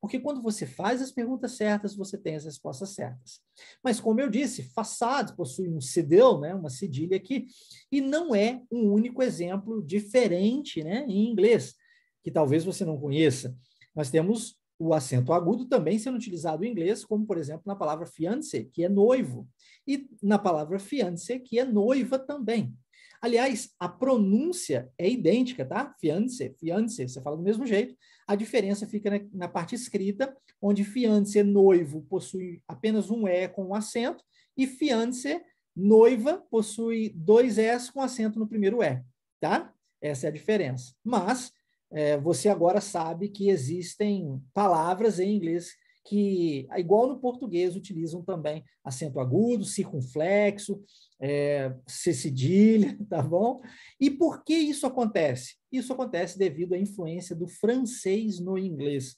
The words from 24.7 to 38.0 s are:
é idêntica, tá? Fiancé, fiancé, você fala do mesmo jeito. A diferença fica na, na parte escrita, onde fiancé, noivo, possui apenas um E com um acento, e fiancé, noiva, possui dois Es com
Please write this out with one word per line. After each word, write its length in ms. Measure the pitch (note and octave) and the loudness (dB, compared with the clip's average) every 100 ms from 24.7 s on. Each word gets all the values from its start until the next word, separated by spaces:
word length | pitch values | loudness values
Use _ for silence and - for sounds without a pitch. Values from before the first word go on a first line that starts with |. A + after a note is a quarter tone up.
| C3 A#2+ _ | -4 -4 _
é 100 | F3 | 0
idêntica, 560 | B3 D#3+ A3 B3+ - | 2 4 4 2 -2
tá? 300 | C3 F#3 C#4+ - | -6 -4 -6 -4
Fiancé, 560 | A3+ F#3 A#3+ - C3 - | -2 0 -2 -2 -8 -8
fiancé, 500 | D#3+ F#3 A3+ - B2+ | -4 -2 -2 -4 -8
você 120 | C#3 | -8
fala 160 | C3+ D#3 | -8 -4
do 60 | |
mesmo 240 | F3 A3 C4 | -2 0 0
jeito. 300 | G3+ B3+ - _ _ - | 0 0 -6 _ _ -4
A 80 | |
diferença 520 | G3+ A3 B3+ G3 G3+ G#3 | -2 0 0 0 -2 -4
fica 240 | G#3 G#3 | -4 -2
na, 100 | G3+ G3+ | -4 -4
na 160 | F#3+ F3 | -10 -6
parte 260 | F3+ E3+ | -6 -6
escrita, 600 | A#3+ - G3+ G3 G3+ C#4 - _ _ | -8 -6 -4 -2 -2 -4 -6 _ _
onde 240 | G3+ G3+ | 0 2
fiancé, 580 | G3+ B3+ A#3+ G#3+ G3+ G#3 | 0 0 4 4 4 4
noivo, 600 | G3+ G3+ G3 F3+ D#3+ D3+ | 4 8 8 8 4 -6
possui 600 | D3+ F#3+ F3 F#3+ F#3 E3+ _ | -6 -8 -6 -10 -10 -12 _
apenas 420 | E3 A3 A3 F#3+ | -6 0 0 0
um 160 | A#3 G#3 | -2 0
E 220 | F3+ F#3 | 0 -2
com 180 | F3+ F#3+ | -6 -6
um 80 | |
acento, 480 | G3+ G#3+ A#3 A#3+ F4 _ _ _ - | -4 -4 -4 -4 -6 _ _ _ -2
e 100 | C4 | -2
fiancé, 800 | - D4+ A#3 A#3 B3+ C#4+ E4 - _ _ | 0 0 2 0 -4 -4 -6 -8 _ _
noiva, 720 | - G3 A3 A3+ B3+ B3 F4+ - | -2 6 10 10 8 0 -2 -2
possui 600 | A3+ G#3+ - A3+ A3+ A3 | -2 -2 -4 -4 -2 -4
dois 440 | F3 E3 A3 B3+ G#3+ | -6 6 6 6 4
Es 320 | A3 A#3+ B3 | 2 2 -2
com 120 | - | -4